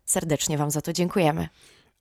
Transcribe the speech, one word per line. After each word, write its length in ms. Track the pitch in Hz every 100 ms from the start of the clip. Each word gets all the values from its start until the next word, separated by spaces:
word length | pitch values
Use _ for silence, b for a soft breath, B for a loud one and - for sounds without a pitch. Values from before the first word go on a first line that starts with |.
Serdecznie 540 | - 190 170 147 - 147
wam 120 | 147
za 120 | 151
to 100 | 156
dziękujemy. 560 | 170 180 208 160 160 160 b b b b b